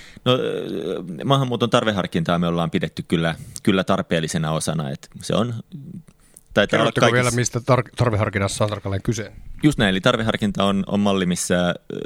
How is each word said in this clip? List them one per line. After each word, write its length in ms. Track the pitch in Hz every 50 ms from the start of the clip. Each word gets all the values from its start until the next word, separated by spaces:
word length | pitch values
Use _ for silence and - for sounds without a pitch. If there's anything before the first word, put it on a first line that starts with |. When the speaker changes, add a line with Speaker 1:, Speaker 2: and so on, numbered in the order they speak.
| - - - - -
Speaker 1:
No, 80 | - 127
ö, 920 | 127 113 110 98 - 90 95 98 90 - 87 90 - 90 87 87 - -
maahanmuuton 460 | 127 139 135 135 127 120 107 123 117
tarveharkintaa 680 | - 123 113 110 107 95 87 - - 92 82 87 87 85
me 80 | 87
ollaan 240 | 85 85 85 85 82
pidetty 320 | - 92 80 82 - - -
kyllä, 320 | - 92 82 82 82 80 - - - - - -
kyllä 220 | 110 98 95 90
tarpeellisena 680 | - 98 95 - - 87 82 80 80 - 85 80 78 80
osana, 380 | 78 - - 80 80 76 67
et 180 | 69 - - - - - -
se 120 | - 82
on, 200 | 90 113 120 117 113 - _ - 147 135 - - 175 - - - _ _ _ _ - - _ -
taitaa 260 | 107 101 - - 110
olla 120 | 117 113 -
Speaker 2:
Kerrotteko 140 | 127 120
vielä, 240 | 113 113 123 123 123
Speaker 1:
kaikissa 60 | 117
Speaker 2:
mistä 220 | 123 120 - - 120
tar-, 320 | 117 - 127 120 - - -
tarveharkinnassa 680 | - 120 120 107 101 107 104 - 101 98 95 - - 110
on 60 | 104
tarkalleen 320 | 101 98 - 98 98 98 -
kyse? 300 | - 113 113 104 - - - - - - - -
Speaker 1:
Just 160 | 151 143 -
näin, 120 | 113 98
eli 100 | 95 95
tarveharkinta 640 | 92 127 120 110 110 110 104 101 110 101 92 98 98
on, 200 | 101 98 98 95
on 140 | - - 101
malli, 260 | 101 101 98 98 92
missä, 420 | 90 90 - - - 92 87 90 87
ö, 60 | 85 - - - - - 50